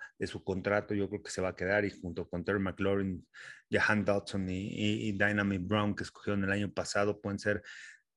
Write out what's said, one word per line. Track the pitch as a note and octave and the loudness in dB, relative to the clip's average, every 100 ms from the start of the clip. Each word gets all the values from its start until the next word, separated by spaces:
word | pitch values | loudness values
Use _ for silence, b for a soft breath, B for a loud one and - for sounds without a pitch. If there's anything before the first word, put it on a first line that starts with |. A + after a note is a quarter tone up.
| B B | B B
de | F#2+ | -6
su | G2 | -4
contrato, | - F#2+ F#2+ G#2 G#2 G#2 | -4 -2 2 0 2 0
yo | F#2+ | 0
creo | G2+ | -4
que | - | -6
se | - | -4
va | F#2+ | -2
a | F2+ | 0
quedar, | F2+ G#2 | 2 2
y | G2+ | 2
junto | - F2+ E2+ E2+ | -2 -6 -6 -4
con | F2 | -4
Terry | E2+ G2+ | 0 2
McLaurin, | G2 - G2 G2 F#2+ F#2 - B B B B | 0 0 2 2 2 -2 -8 B B B B
Jahan | G2+ - G#2+ G2 | 2 4 4 4
Dotson | G2+ - G2+ F#2 | 2 0 -2 -2
y, | F#2 G2+ | -2 -4
y, | - G#2+ A2 A2 | -2 0 0 -2
y | |
Dynamic | G2 G#2 G#2 G2+ G2 | 2 2 4 2 0
Brown, | F2+ G#2 G#2 G2 | 2 2 2 0
que | |
escogieron | G2 - - G2+ | -6 -8 -2 0
el | G2 | 2
año | G2+ G2+ | 0 0
pasado, | - F2+ G#2 G#2 G2+ | -2 -2 2 2 0
pueden | G2+ G2+ | -4 -4
ser | G#2 G#2 - B B B B | -2 -2 -4 B B B B